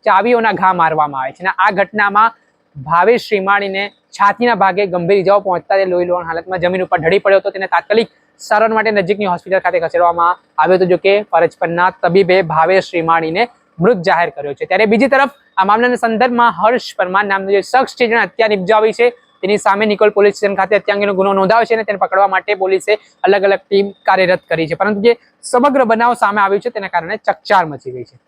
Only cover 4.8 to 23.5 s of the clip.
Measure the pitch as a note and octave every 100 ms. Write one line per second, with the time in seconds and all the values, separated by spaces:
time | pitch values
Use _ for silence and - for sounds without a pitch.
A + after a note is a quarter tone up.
4.8 | G3+ F3 E3+ G3+ F3+ G3+ G3+ F3 - G3
5.8 | F#3+ F3+ F3 F3+ E3 E3 F3 F#3 F3+ F#3
6.8 | F#3 F3+ D#3+ G3 G3 G3 G3 F#3+ F#3+ E3+
7.8 | - G#3+ A3+ _ _ _ - G#3 A3 A3
8.8 | G#3+ G#3 F3 G3+ G3+ F3 - F#3+ F3+ F3
9.8 | E3 E3+ F3 E3+ E3+ F3+ _ - D#3+ F3+
10.8 | F3+ D#3+ G3 G3+ G#3 E3 E3 - F3 E3+
11.8 | F3+ - F3 F3+ F3+ F#3+ E3+ D#3+ E3 F#3+
12.8 | F3 F3 E3 E3 D#3+ E3+ A#3+ _ _ -
13.8 | F3+ A3+ F3+ E3+ E3+ - C#3+ C#3 D#3 F#3
14.8 | A3 A3 C4 C4+ C#4 - _ - F#3+ G#3+
15.8 | B3 B3 A#3 A3 B3+ A#3+ A#3 E3+ G#3 B3
16.8 | - - F#3 F#3 G#3 G3 G3 G3+ - B3+
17.8 | B3+ - A#3+ A#3 G3 - A3 G#3 F3+ A3
18.8 | A3 G#3+ A#3+ A#3+ _ _ F#3+ G#3 - G3
19.8 | G#3+ G3+ G#3 G#3 G3+ - G3+ F#3+ F#3+ G#3
20.8 | - G3+ G3+ F#3+ G3 G3 F#3+ A3 A3+ A3+
21.8 | G#3+ G3+ F3 F#3+ G3 F#3+ F3+ G3+ F#3+ F#3+
22.8 | - G#3 _ _ F3+ G3+ G3